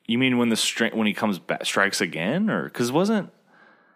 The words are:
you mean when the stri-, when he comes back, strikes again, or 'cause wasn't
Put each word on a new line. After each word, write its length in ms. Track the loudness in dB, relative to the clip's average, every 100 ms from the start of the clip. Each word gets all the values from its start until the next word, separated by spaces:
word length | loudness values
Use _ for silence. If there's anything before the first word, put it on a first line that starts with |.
| -2
you 100 | 0
mean 200 | 2 2
when 120 | 2
the 60 | 2
stri-, 380 | 0 -2 -2
when 140 | 0 0
he 60 |
comes 260 | 0 -2 -2
back, 260 | -4 -6 -2
strikes 360 | 2 2 0
again, 480 | -4 -2 -2 0 0
or 200 | -2 -4
'cause 220 | -4 0
wasn't 380 | 2 2 0 -2 _ _ _ -20 _ _